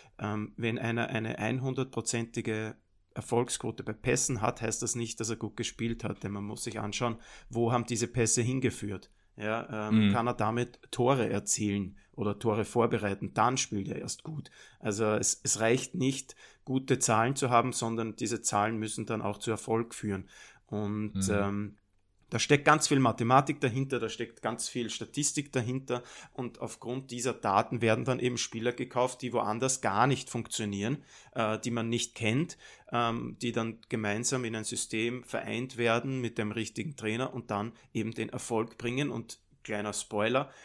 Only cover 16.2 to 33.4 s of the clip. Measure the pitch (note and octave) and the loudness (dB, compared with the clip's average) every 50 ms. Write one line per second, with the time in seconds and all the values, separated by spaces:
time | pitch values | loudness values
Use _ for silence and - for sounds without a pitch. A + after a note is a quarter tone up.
16.2 | - - - - - - - _ _ - C3 C3 C3+ - C3+ C3+ - - A2+ G#2+ | -6 -12 -18 -20 -20 -20 -20 _ _ -2 -2 -2 2 2 2 2 4 4 4 4
17.2 | A2+ B2 C3+ C3+ C3+ B2 B2 A#2 A#2+ B2+ A#2+ - A#2 A2+ A2+ A2+ A2+ A2+ G#2+ - | 4 4 2 0 2 6 6 6 6 4 0 -2 -2 -2 0 -2 -2 -4 -4 -4
18.2 | A#2 G#2+ A#2 G#2+ - - - G2+ G#2 A2 A2+ A2 A2 G#2+ - - A2 - A#2 A2 | -2 -2 -2 -2 0 0 2 4 4 2 2 -2 -2 -4 -4 -6 -4 -4 -4 -2
19.2 | - G2+ G#2 - - A#2 A2 G2+ - - A2+ A2+ A#2 A#2 - - - G#2 G2 F#2+ | -2 -4 -4 -2 -2 -2 -2 -2 0 0 0 0 0 -2 -6 -6 -4 -2 -2 -4
20.2 | F#2 - - - - - - _ _ _ G#2+ G#2 G#2 G2+ G#2 G#2+ G#2+ G#2+ - G2 | -6 -10 -18 -20 -20 -20 -20 _ _ _ -4 -2 -2 -2 -2 -2 -4 -2 -2 0
21.2 | F#2+ G2 G#2 G2+ G2 G2+ G2+ G2+ G#2 G2+ - _ _ _ _ _ _ _ _ _ | 2 2 2 2 2 2 0 -2 -4 -6 -10 _ _ _ _ _ _ _ _ _
22.2 | _ _ - A2+ - - D3 C#3 C#3 D#3 D3+ D#3 - - D3+ C3+ C3 A#2 A2 - | _ _ -4 -2 4 4 4 6 6 6 6 6 4 4 4 4 6 4 4 2
23.2 | A#2+ A#2 B2+ C#3 C#3+ D#3+ D3 - - B2+ G#2+ C3 C3+ C3+ C3+ A#2+ A2+ G#2+ - - | 4 6 6 6 6 4 0 0 0 0 0 0 -2 0 -2 -2 -2 -4 -4 -6
24.2 | A#2 - - - - A2+ A#2 A#2 - - - B2+ A#2 G#2+ - - A2+ - - D3 | -8 -10 -10 -6 -4 -4 -4 -4 -6 -6 -4 -4 -4 -4 -4 -8 -10 -6 -4 -2
25.2 | D3 - - D#3 C3+ - - C3 A2+ A#2+ B2+ C3 C3 - B2 A#2+ A#2+ - - - | -2 0 -2 -2 -6 -2 -2 -2 -2 0 -2 -4 -4 -4 -4 -4 -4 -10 -16 -18
26.2 | - - - - B2+ A#2 - - - - - - - A2+ B2+ C3+ C3+ C3+ B2 A#2+ | -20 -12 -8 -8 -8 -8 -6 -8 -10 -10 -10 -8 -6 -6 -6 -6 -6 -8 -8 -4
27.2 | A#2 C3 A2 - - G#2 G2 G#2 A2+ - - A2 A#2 A2+ A2 A#2 B2 C3 B2+ - | -2 -2 -2 0 2 4 4 4 4 2 0 2 4 4 4 4 2 0 0 2
28.2 | - B2+ B2 A#2+ - - - A#2 A2+ A#2+ A#2+ - B2+ C3 - B2 B2 B2+ - - | 0 0 0 -2 -4 -6 -6 -2 -2 -2 -2 -2 -6 -2 2 2 2 2 0 -4
29.2 | C3+ B2 A#2+ A#2 G#2+ G#2 G#2+ A2+ B2+ C3 C3 - - G#2+ F#2+ G#2 A#2+ C#3 C3+ - | -6 -2 0 0 2 2 0 0 0 0 0 0 0 2 4 6 6 6 4 2
30.2 | - - - B2 A2 - - - A2 G#2 G2+ G2 G2+ A#2 C#3+ C#3 - - - - | -2 -4 -6 -6 -4 -4 -4 -2 -2 -2 -2 0 0 0 -2 -2 -6 -12 -20 -20
31.2 | - - - B2 A2+ G#2+ G#2+ A2 - A#2+ A#2 A#2 A2+ A2+ A#2 A#2 - - - - | -20 -8 -2 0 0 0 0 -2 -2 -2 -2 -2 0 0 0 -2 -2 -4 -6 -2
32.2 | A2+ G#2+ A2 C#3 E3 - - - - - - - _ - - A#2+ A#2 A#2 A2+ A#2+ | 0 2 2 2 0 -2 -4 -12 -20 -20 -20 -20 _ -4 -2 0 0 0 0 -2
33.2 | A#2+ A#2+ A#2+ - | -4 -8 -6 -6